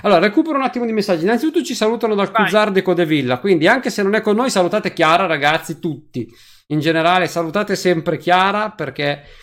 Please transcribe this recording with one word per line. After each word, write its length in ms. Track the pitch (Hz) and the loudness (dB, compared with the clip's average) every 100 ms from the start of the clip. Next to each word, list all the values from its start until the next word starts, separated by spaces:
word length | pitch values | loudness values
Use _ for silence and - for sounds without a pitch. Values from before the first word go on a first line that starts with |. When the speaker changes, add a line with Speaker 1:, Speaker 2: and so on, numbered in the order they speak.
Speaker 1:
Allora, 180 | 208 175 | 2 4
recupero 380 | 202 311 320 277 | 4 2 0 0
un 60 | |
attimo 220 | 262 247 233 | -2 -4 -4
di 60 | |
messaggi. 320 | 220 202 165 | -2 0 0
Innanzitutto 400 | 180 233 311 330 | 0 0 0 -2
ci 120 | - 247 | -4 -2
salutano 400 | 220 226 226 208 | -2 0 -2 0
dal 160 | 190 | 0
Speaker 2:
Vai. 120 | 220 | 0
Speaker 1:
Cusar 280 | 196 208 214 | 0 2 2
de 100 | 190 | 0
Codevilla, 580 | 180 175 165 156 123 127 | 0 0 0 0 0 -2
quindi 280 | 202 170 170 | 0 2 4
anche 220 | 254 226 | 2 0
se 140 | 202 | -2
non 120 | 196 214 | -2 0
è 60 | |
con 140 | 214 208 | 0 0
noi, 140 | 262 | 0
salutate 420 | 202 175 160 170 | 0 0 0 -4
Chiara, 320 | - 156 170 190 | 0 2 4 2
ragazzi, 540 | 156 147 160 - 156 | 0 0 0 -4 -8
tutti. 480 | 175 131 - 131 110 - - - - | -8 -8 -10 -10 -10 -12 -20 -20 -6
In 120 | 151 | -2
generale, 480 | 151 165 165 185 170 | 0 2 4 2 0
salutate 480 | 170 165 196 208 190 | -2 -4 -2 -2 -2
sempre 420 | 185 165 156 147 | 0 0 0 -4
Chiara, 540 | 175 180 190 208 214 | 2 2 2 0 -4
perché 520 | 208 143 135 143 143 - - | -6 -10 -4 -4 -4 -10 -20